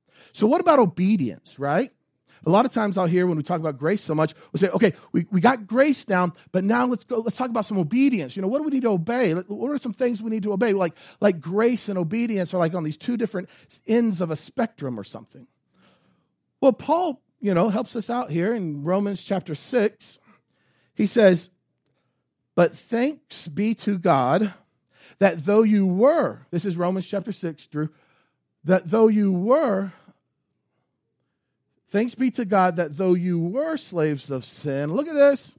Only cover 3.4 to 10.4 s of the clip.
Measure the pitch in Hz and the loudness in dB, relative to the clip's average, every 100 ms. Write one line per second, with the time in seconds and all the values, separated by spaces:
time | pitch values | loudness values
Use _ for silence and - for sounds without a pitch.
3.4 | 143 175 160 131 156 208 - 156 156 - | -4 -4 -4 -4 -2 -2 -2 -2 -2 -4
4.4 | - 151 185 185 208 - - - 170 190 | -10 -2 0 2 0 0 -4 -4 0 2
5.4 | 226 254 196 233 294 254 - 185 180 - | 4 2 0 2 2 2 0 0 0 -4
6.4 | _ 185 196 240 247 247 - 233 226 - | _ -2 0 0 0 -2 -4 -4 -4 -4
7.4 | 254 226 - 202 151 247 269 220 131 196 | -4 -4 -2 -2 0 2 2 2 -2 -4
8.4 | 190 269 311 269 240 190 165 240 220 165 | -2 -2 0 0 0 0 0 0 0 0
9.4 | 180 208 262 294 240 - 247 208 220 220 | -4 -6 -4 -4 -6 -4 -2 -2 -6 -4